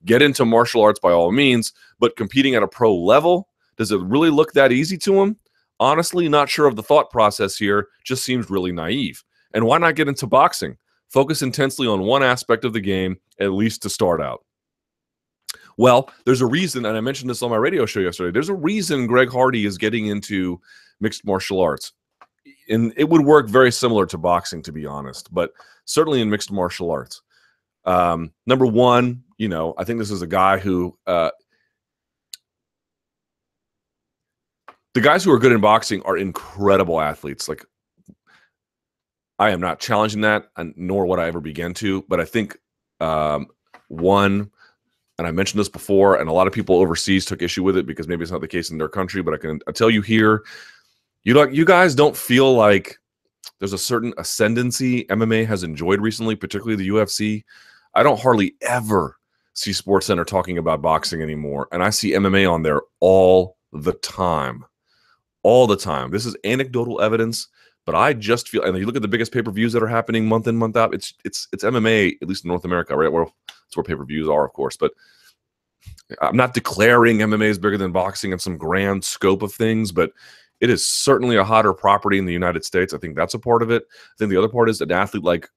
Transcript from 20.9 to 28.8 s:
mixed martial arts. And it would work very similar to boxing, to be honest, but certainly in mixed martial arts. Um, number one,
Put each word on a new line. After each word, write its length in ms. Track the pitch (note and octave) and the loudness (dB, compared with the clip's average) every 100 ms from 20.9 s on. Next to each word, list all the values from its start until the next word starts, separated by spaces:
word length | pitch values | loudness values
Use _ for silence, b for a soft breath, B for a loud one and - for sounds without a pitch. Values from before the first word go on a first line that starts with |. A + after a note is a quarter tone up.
| b | b
mixed 260 | G#2 - | -6 -6
martial 360 | G#2 F#2+ - F#2+ | -4 -4 -2 0
arts. 320 | F2 C#2 - _ _ _ _ _ _ _ - | 0 -2 -10 _ _ _ _ _ _ _ -4
And 240 | A2 A#2 - | -2 0 0
it 120 | D3+ | 2
would 160 | D#3+ | 4
work 240 | C#3+ D3+ A2+ | 6 4 6
very 220 | A#2 B2+ | 4 4
similar 360 | - B2 A2 F#2 | 2 0 0 0
to 120 | E2+ | -2
boxing, 420 | E2+ F2 - E2+ | 0 -2 -2 -12
to 100 | D2+ | -12
be 140 | D#2 D2 | -12 -12
honest, 460 | C#2+ C2+ B1+ - | -12 -12 -16 -8
but 200 | F2 E2+ b b b | -4 -4 b b b
certainly 360 | - - D#3+ C3+ | -6 -2 0 0
in 100 | A2 | 0
mixed 200 | G#2 - | -2 -4
martial 400 | G2 F2+ - F2 | -4 -4 -4 -6
arts. 320 | D2+ B1+ - _ _ _ _ _ _ | -6 -8 -18 _ _ _ _ _ _
Um, 480 | - F2+ F2 E2 D#2+ _ - | -2 0 2 -2 -6 _ -2
number 200 | C3 B2+ | 2 2
one, 560 | A2 | 4